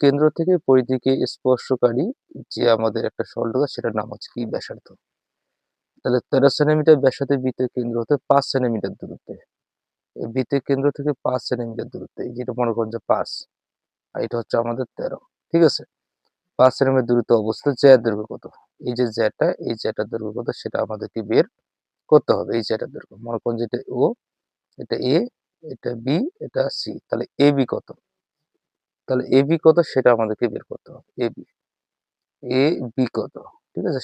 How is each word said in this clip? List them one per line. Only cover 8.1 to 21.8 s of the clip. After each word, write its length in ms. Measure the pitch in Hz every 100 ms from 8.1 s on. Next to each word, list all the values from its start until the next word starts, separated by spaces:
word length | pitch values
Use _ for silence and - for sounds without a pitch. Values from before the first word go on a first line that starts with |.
| 143 -
পাঁচ 140 | 139 -
সেন্টিমিটার 400 | 135 127 113 98 101
দূরত্বে, 340 | - 90 - 87 _ _ _ _ _ _ _ -
এই 100 | 117
বৃত্তের 280 | 113 127 139 -
কেন্দ্র 180 | 135 139 -
থেকে 140 | 143 143
পাঁচ 160 | - 127 -
সেন্টিমিটার 400 | 123 117 113 117
দূরত্বে, 280 | - - - 107
এই 40 | 123
যেটা 140 | 123 117
মনে 120 | 120 113
করেন 120 | 110
যে 60 | 113 -
পাঁচ, 180 | 110 90 - - _ _ _ _ _ _
আর 60 | 110 113
এটা 100 | 120
হচ্ছে 160 | 113 120
আমাদের 220 | 117 120 127 -
তেরো, 200 | - - _ _ _
ঠিক 120 | 170 165
আছে? 140 | - - _ _ _ _ _ _ _
পাঁচ 140 | 127 -
সেন্টিমিটার 320 | 135 135 120
দূরত্বে 240 | 120 113 117
অবস্থিত 300 | 107 113 - 131
জ্যায়ের 200 | 143 131
দৈর্ঘ্য 220 | 117 104 107
কত? 120 | 110 - - _ _ 127
এই 60 | 120
যে 60 | 123 110
জ্যাটা, 320 | 110 - 165 - -
এই 60 | 113
জ্যাটার 240 | 110 107 107
দৈর্ঘ্য 200 | 117 110 107
কত 100 | 120 -
সেটা 180 | 110 107 107
আমাদেরকে 340 | 107 107 - 101
বের 160 | 117 170 _ _ _